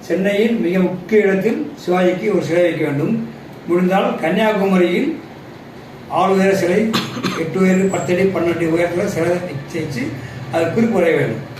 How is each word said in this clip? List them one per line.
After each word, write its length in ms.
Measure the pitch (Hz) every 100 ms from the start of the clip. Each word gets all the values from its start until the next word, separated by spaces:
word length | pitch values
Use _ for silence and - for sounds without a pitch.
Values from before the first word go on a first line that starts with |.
| -
சென்னையில் 480 | 165 196 202 226 233
மிக 140 | 170 185 180
முக்கிய 400 | - - 214 196
இடத்தில் 320 | 190 208 - 302 -
சிவாஜிக்கு 440 | - 180 180 - 220
ஒரு 100 | 185 147
சிலை 160 | 170
வைக்க 180 | 175 156
வேண்டும். 280 | 156 139 175 226 - - - - -
முடிந்தால் 420 | 175 180 190 240 -
கன்னியாகுமரியில் 880 | 156 190 220 196 196 185 175 180 294 - - - - - - - - - - 151
ஆறு 120 | 190
உயர 180 | 196 190 185
சிலை, 200 | 175 180 226 - - - - 180
எட்டு 160 | 160 185
உயர, 160 | 185 185 190
பத்து 220 | 175 175
அடி, 100 | 180 190 165
பன்னெண்டு 200 | 170 160
அடி 160 | 165
உயரத்தில் 380 | 165 175 170 143
சிலை 220 | 143 165 175 -
நிச்சயித்து 560 | 139 - 165 147 123 - - - - -
அது 120 | 165 165
குறிப்பு 220 | 226 226 190
வரைய 200 | 165 151
வேண்டும். 260 | 123 113 -